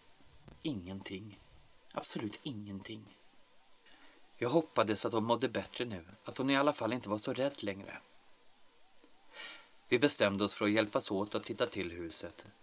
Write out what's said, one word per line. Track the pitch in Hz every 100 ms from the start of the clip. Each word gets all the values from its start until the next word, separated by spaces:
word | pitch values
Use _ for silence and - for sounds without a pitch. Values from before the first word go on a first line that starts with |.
| - - - - - -
Ingenting. | 165 110 87 98 - 98 107 101 - - - - -
Absolut | 120 - 156 107 -
ingenting. | 151 110 104 98 - 110 107 - - - - - - - - - - - - -
Jag | 120
hoppades | 160 160 - 110 107
att | 110
hon | 113
mådde | 113 117 127
bättre | 107 92 -
nu, | 123 95 82 104
att | - -
hon | 135
i | 139
alla | 147
fall | 143 113
inte | 123 101
var | 104
så | -
rädd | 120 135 -
längre. | 104 98 92 - - - - - - - - - - - - - - - - - - - -
Vi | 120
bestämde | 143 - 104 98
oss | 101
för | -
att | 104
hjälpas | 107 107 - -
åt | 98 104
att | 107
titta | - 107 120
till | 104 87
huset, | 85 85 - 87 - - -